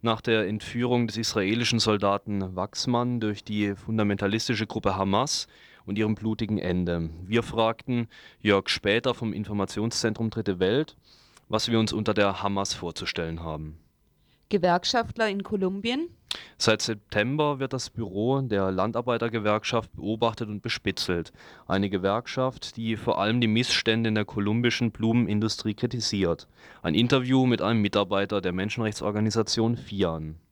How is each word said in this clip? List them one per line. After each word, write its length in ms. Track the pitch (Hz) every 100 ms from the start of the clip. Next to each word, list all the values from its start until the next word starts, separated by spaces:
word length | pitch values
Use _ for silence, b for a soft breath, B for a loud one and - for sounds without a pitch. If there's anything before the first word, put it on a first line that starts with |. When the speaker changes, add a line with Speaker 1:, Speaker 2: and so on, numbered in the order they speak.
Speaker 1:
nach 220 | 113 110
der 240 | - 113 98
Entführung 600 | 107 - 120 120 123 117
des 120 | 107
israelischen 600 | 113 110 95 113 117 113
Soldaten 760 | 110 104 101 101 - 101 95 92
Wachsmann 640 | 98 - - 120 123 120
durch 240 | 107 104
die 300 | - 104 104
fundamentalistische 920 | 98 - 110 104 101 98 110 - 110 107
Gruppe 300 | 110 104 95
Hamas 520 | 95 98 135 - - B B B
und 140 | - 104
ihrem 160 | 107
blutigen 420 | 107 110 107 107 107
Ende. 540 | 90 90 87 85 82 80 90
Wir 160 | 113
fragten 680 | 113 113 113 110 - 123 113 B B B
Jörg 300 | 107 98 -
Später 420 | - 104 110 127
vom 220 | 117 113
Informationszentrum 960 | 92 104 104 95 - 113 - 113 107 113
Dritte 300 | 113 104 90
Welt, 360 | 95 123 156 - b b b b b
was 200 | 110 -
wir 80 | 113
uns 140 | 110
unter 220 | - 107
der 280 | 104 101 98
Hamas 300 | 101 98 98
vorzustellen 680 | - 87 80 90 - 82 82
haben. 340 | 82 78 78 78 _ _ _ _ _ _ _
Speaker 2:
Gewerkschaftler 800 | 202 175 175 - 247 233 - 220
in 140 | 196
Kolumbien? 680 | 196 208 190 196 226 254 339 - _ B B B
Speaker 1:
Seit 240 | - 110
September 800 | - 104 _ 107 110 147 147 139
wird 140 | 135
das 180 | 131 -
Büro 500 | - 104 95 113 135
der 280 | 131 101 95
Landarbeitergewerkschaft 1200 | 92 101 117 123 117 117 113 104 107 - 120 110
beobachtet 540 | - 98 110 113 107 110
und 140 | 107
bespitzelt. 720 | 113 - - 92 - 87 82 B B B B
Eine 240 | 95 98
Gewerkschaft, 840 | 95 95 107 - - 131 127 - -
die 200 | 113 110
vor 220 | 107 -
allem 220 | 101 120
die 80 | 117
Missstände 600 | 107 123 - - 113 113
in 60 |
der 100 | 107
kolumbischen 680 | 101 - 101 110 120 - 117
Blumenindustrie 840 | - 113 117 104 104 110 - 107
kritisiert. 720 | 104 120 120 104 104 90 82 - B B B
Ein 120 | -
Interview 520 | 80 120 135 127 131 127
mit 140 | 120
einem 200 | 98 113
Mitarbeiter 600 | 101 104 98 98 98 104
der 120 | 92
Menschenrechtsorganisation 1200 | 90 101 - 110 104 104 104 110 113 107 - 113 117
fian. 600 | - 98 92 80 78 80 _